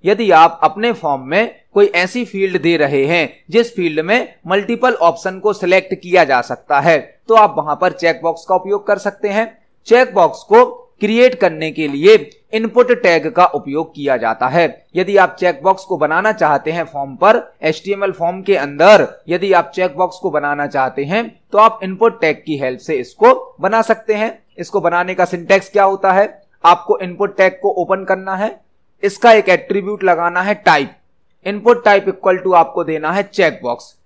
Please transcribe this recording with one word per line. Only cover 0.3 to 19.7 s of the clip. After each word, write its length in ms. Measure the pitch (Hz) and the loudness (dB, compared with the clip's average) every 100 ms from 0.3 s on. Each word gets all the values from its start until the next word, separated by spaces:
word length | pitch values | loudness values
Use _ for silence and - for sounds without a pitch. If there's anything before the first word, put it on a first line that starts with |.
आप 280 | 160 165 - | 4 4 4
अपने 300 | 156 202 233 | -2 0 -4
फॉर्म 300 | 233 160 139 | -4 -4 -4
में 320 | 131 175 233 - _ | -4 -4 -4 -8 _
कोई 120 | 202 202 | 0 2
ऐसी 380 | 175 185 247 | 2 -4 -6
फील्ड 360 | 240 196 190 180 | -8 -4 -4 -2
दे 140 | 156 165 | -2 0
रहे 280 | 143 143 135 | 0 0 0
हैं 220 | 170 143 - _ | 0 -2 -8 _
जिस 240 | 196 233 | -2 -2
फील्ड 260 | - 170 156 | -4 -4 -4
में 340 | 165 233 - _ 165 | -2 -2 -2 _ -4
मल्टीपल 480 | 196 196 233 247 | -4 -2 -2 -2
ऑप्शन 440 | 233 170 165 190 185 | 2 0 0 -8 -4
को 140 | 208 | -4
सिलेक्ट 420 | 196 185 190 185 | -4 0 0 0
किया 300 | 190 180 175 | -10 0 2
जा 160 | 156 127 | 2 0
सकता 380 | 120 127 _ 143 | -2 -10 _ 0
है, 180 | 151 156 - _ - | 2 0 -2 _ 0
तो 60 | |
आप 200 | 220 208 160 | 4 4 0
वहां 180 | 151 147 | -6 -2
पर 160 | 180 | -4
चेक 280 | - 165 165 | -2 -4 -2
बॉक्स 220 | 165 160 | -4 -6
का 100 | - | -4
उपयोग 320 | 185 190 202 202 | -4 -2 -6 -2
कर 120 | 202 | -4
सकते 300 | 202 202 208 | -4 -6 -4
हैं। 280 | 202 226 _ _ _ - | -4 -6 _ _ _ 2
चेक 260 | 240 254 | 2 4
बॉक्स 280 | 190 165 - | 2 0 0
को 220 | - 226 240 - _ _ | 2 4 4 0 _ _
क्रिएट 340 | 208 226 247 | -2 4 2
करने 360 | - 185 156 156 | 2 -2 -2 -8
के 160 | 156 151 | -6 -6
लिए 260 | 139 175 220 - _ _ | 2 6 6 4 _ _
इनपुट 360 | 214 220 233 233 | -6 -2 0 2
टैग 360 | 240 185 165 156 | 2 2 2 0
का 140 | 170 180 | 2 2
उपयोग 480 | 147 139 143 165 | 0 -6 -8 -8
किया 220 | 131 139 127 | -6 -4 -2
जाता 320 | 113 113 127 | -2 -2 -2
है। 180 | 160 160 - _ 170 | 0 -2 -4 _ -6
यदि 200 | 185 196 | 0 2
आप 200 | 185 - | 2 0
चेक 200 | 180 175 | -4 0
बॉक्स 220 | 180 190 | -2 -2
को 120 | - 175 | -4 -4
बनाना 360 | 147 160 208 | -2 0 -2
चाहते 400 | 214 156 143 156 | 0 0 0 -2
हैं 120 | 170 | -6
फॉर्म 300 | 156 143 139 127 | -8 -10 -12 0
पर, 240 | 190 226 - _ | 2 2 -4 _
एचटीएमएल 500 | 156 156 190 196 202 | -6 -6 -6 -6 -6
फॉर्म 300 | 180 170 185 | -4 -6 -6
के 140 | 190 185 | -2 -2
अंदर 500 | 143 143 175 208 135 - - | -2 2 6 6 4 -8 -8
यदि 240 | 170 196 | -6 0
आप 180 | 180 175 | 0 0